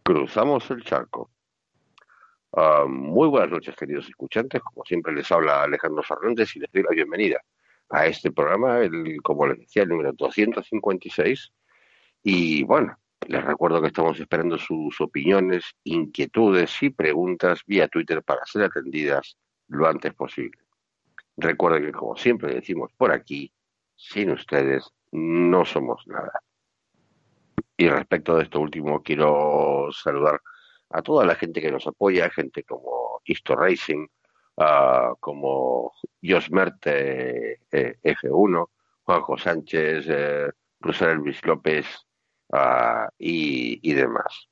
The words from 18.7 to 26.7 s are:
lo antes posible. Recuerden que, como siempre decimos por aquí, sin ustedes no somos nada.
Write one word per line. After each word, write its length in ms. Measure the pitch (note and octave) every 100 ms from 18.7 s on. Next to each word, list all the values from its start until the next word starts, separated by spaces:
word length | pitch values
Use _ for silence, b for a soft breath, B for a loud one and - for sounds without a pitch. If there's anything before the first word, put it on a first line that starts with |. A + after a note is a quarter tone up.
| - C2+ D2 D2 C#2 - _ _ _ _
lo 180 | C#2+ D#2+
antes 280 | C#2+ D#2
posible. 480 | - C2+ - A#1+ _ _ _ _ _ _ - _ -
Recuerden 480 | E2 - F2 D#2+
que, 80 | D2+
como 240 | - A1 -
siempre 400 | A#2+ A#2+ D2 B1
decimos 340 | - E2+ - _
por 160 | B2
aquí, 400 | D2+ - C#3+ C#3 _ _ _ _ _
sin 340 | - G#2 G2
ustedes 580 | - - C#2+ C2+ C2+ - _ _
no 540 | D#2 D#2+ E2+ F2 F2+ E2
somos 420 | D#2 B1+ A#1 -
nada. 340 | - - - _ _ _